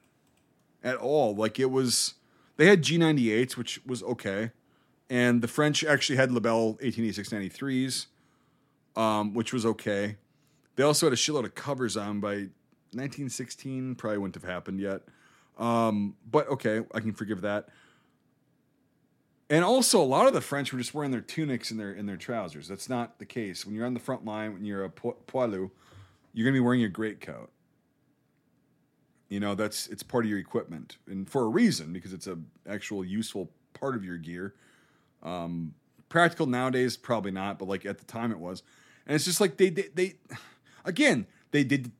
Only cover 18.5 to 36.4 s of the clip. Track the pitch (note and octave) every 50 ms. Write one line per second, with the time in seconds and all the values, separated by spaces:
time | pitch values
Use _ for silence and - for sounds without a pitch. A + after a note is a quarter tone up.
18.5 | _ _ _ _ _ _ _ _ _ _ _ _ _ _ _ _ _ _ _ -
19.5 | D3 E3 F3 G#3 B3+ C4 A#3 - A#3+ F#3+ D3 B2+ C#3 F3 B3 C4+ - C#3+ - -
20.5 | C#3+ C#3+ C3 - C#3 B2+ A#2+ - - D3+ D3 C3+ B2+ A2 - - - D#3+ D#3 C#3+
21.5 | B2 A2 - - A2 A2 G#2 G2 F#2 G2+ G#2+ G2+ F#2+ D#2+ - - A#2+ A2+ F#2+ D#2+
22.5 | D2+ D2 D#2 E2 G2 - - B2+ B2+ A#2+ A#2 - - _ G#2 - - B2+ G#2+ F#2+
23.5 | F2 - - G2+ G#2+ A2 A#2+ B2+ B2 A#2 - C#3 B2+ - F#2+ G#2+ G#2+ G#2+ G#2+ G#2+
24.5 | G2+ F2+ G#2 G#2 G2+ G2 F#2+ F2+ - - - A#2+ - - - - - C3 B2 A2+
25.5 | G2 F#2 F#2+ G2 _ _ _ - - - - _ _ _ _ _ - A2+ A2+ C3+
26.5 | C3+ C3 B2 A#2+ B2+ B2 A2+ G2 E2 G#2+ A2 G#2+ G2 - - - C2+ A1+ A1+ -
27.5 | _ _ _ _ _ _ _ _ _ _ _ _ _ _ _ _ _ _ _ _
28.5 | _ _ _ _ _ _ _ _ _ _ _ _ _ _ _ - G2 G2+ G#2 G2+
29.5 | G2+ F#2+ G#2+ G#2 - - - - G#2 - - - C3 A#2+ A2+ G#2+ G#2 G2 F#2 -
30.5 | - A2+ - - E2 - - - - _ _ - G2 F#2+ G2 - - - A#2 A2
31.5 | C3+ G#3 A#3+ G3+ - E2 D#2 D#2+ F2+ F2+ - F#2+ F#2+ E2+ - G2 F2+ E2 D#2 -
32.5 | _ _ _ - G#2 G2 - - G#2+ G2 F#2 F2+ G2 A2 A2 - - G2 F2 -
33.5 | _ _ _ _ _ - C3+ C3+ B2+ G#2+ F#2+ F2+ F2 E2+ D#2+ E2+ F2 F2 G2 G2
34.5 | - _ _ _ _ _ _ _ _ _ _ _ _ _ - D#2+ F2+ F2 E2+ E2+
35.5 | E2+ E2 E2 D2+ - _ _ _ _ _ - _ - E3+ F3 E3 E3+ -